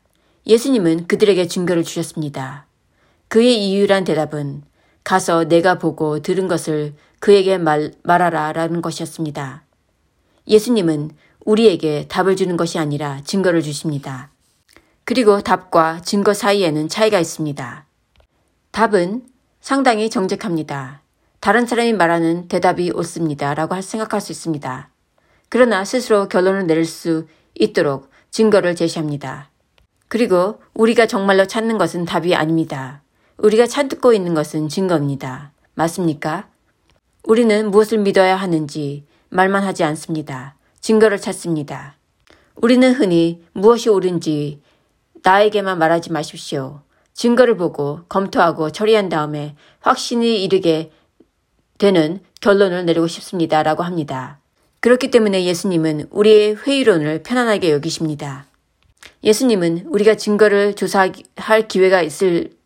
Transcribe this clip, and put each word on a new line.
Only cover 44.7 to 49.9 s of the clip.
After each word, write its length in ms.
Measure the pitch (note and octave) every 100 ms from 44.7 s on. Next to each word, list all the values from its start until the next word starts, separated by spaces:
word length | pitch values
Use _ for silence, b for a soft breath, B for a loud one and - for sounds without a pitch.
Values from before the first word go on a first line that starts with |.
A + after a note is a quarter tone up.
| _ _ _ _ -
"나에게만 560 | F#3 G3 G#3 G3+ G3 F3+
말하지 340 | D#3+ E3+ E3
마십시오. 680 | D#3+ - E3 - D3 C3 C#3+ _ _ _
증거를 420 | - A#3+ A#3+ A#3+ F#3
보고 440 | E3+ E3 C#3+ D#3 -
검토하고 600 | G3 G3 B3 E3+ D#3 D#3
처리한 380 | D3+ G#3+ A3 F#3+
다음에 440 | D#3+ D3+ D3+ D3 b b b
확신이 600 | -